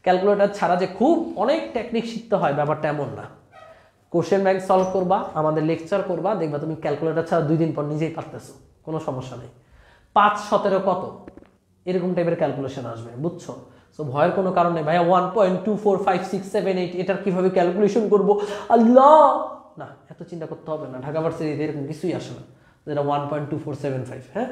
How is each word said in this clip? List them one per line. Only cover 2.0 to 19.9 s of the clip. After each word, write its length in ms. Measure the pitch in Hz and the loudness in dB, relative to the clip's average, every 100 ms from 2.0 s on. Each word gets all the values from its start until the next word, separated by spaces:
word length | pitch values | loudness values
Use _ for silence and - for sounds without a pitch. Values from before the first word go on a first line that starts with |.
| 226 | -4
শিখতে 300 | - - 190 | -10 -2 0
হয়, 160 | 160 | 0
ব্যাপারটা 360 | 143 147 151 151 | 0 -2 -2 -2
এমন 200 | 147 131 104 | -4 -6 -8
না। 60 | 104 - _ - - - _ _ _ | -16 -20 _ -20 -20 -20 _ _ _
Question 320 | 170 165 196 | -2 2 2
bank 200 | 190 190 | 2 0
solve 240 | 190 185 185 | 2 2 2
করবা, 360 | 190 180 196 - | 0 0 0 -2
আমাদের 280 | 156 156 156 | -2 0 0
lecture 400 | 156 160 - 196 | 0 -2 -2 -4
করবা, 320 | 190 170 180 | -2 -4 -2
দেখবা 240 | 208 160 147 | -2 -4 -4
তুমি 160 | 156 | -6
ক্যালকুলেটর 500 | 156 156 147 160 160 | -6 -6 -2 -2 -2
ছাড়া 180 | 165 170 | 0 0
দুই 140 | 151 160 | 2 0
দিন 160 | 160 | 0
পর 120 | 151 | -2
নিজেই 260 | 147 151 156 | -4 -4 -4
পারতেছো, 420 | - - 110 - - _ _ | -6 -12 -16 -18 -20 _ _
কোনো 180 | - 156 | -8 -6
সমস্যা 360 | 156 127 - 123 | -6 -8 -10 -14
নেই। 120 | 123 _ _ _ _ _ _ | -18 _ _ _ _ _ _
পাঁচ 240 | 214 208 208 - | 4 4 2 -2
সতেরো 300 | 208 196 185 190 | 0 2 2 0
কত, 440 | 175 113 - - - - _ _ _ | -2 -6 -14 -20 -20 -20 _ _ _
এরকম 300 | 175 185 180 | -4 -2 0
টাইপের 220 | 175 170 170 | 0 0 0
calculation 500 | 151 135 135 135 117 | -2 -2 -6 -8 -10
আসবে, 240 | 113 113 120 | -12 -12 -6
বুঝছো? 540 | 165 175 - 123 - - _ - | -6 -6 -14 -16 -18 -20 _ -10
So 60 | |
ভয়ের 280 | 147 139 170 | -4 2 2
কোনো 200 | 196 185 | 2 0
কারণ 200 | 185 175 | 2 2
নেই, 120 | 170 | 0
"ভাইয়া, 180 | 147 175 | 0 2
ওয়ান 280 | 170 185 180 | 4 2 2
পয়েন্ট 300 | 226 185 180 | 2 2 2
টু 120 | 220 202 | -2 0
ফোর 260 | 208 190 | 2 2
ফাইভ 200 | 196 180 | 2 0
সিক্স 260 | 185 196 - | -2 -6 -2
সেভেন 300 | 214 185 185 | -2 0 -2
এইট, 160 | 175 | -2
এটার 280 | 175 180 185 | -4 -2 -2
কীভাবে 280 | 202 180 185 | 0 2 2
calculation 580 | 185 175 185 208 240 202 | 2 2 2 2 2 2
করবো? 320 | 208 196 202 - - - | 2 4 2 0 -8 4
আল্লাহ!" 840 | 233 226 247 277 302 - - - - - - | 6 8 10 10 10 8 4 -6 -12 -20 -18
না, 80 | 135 | -18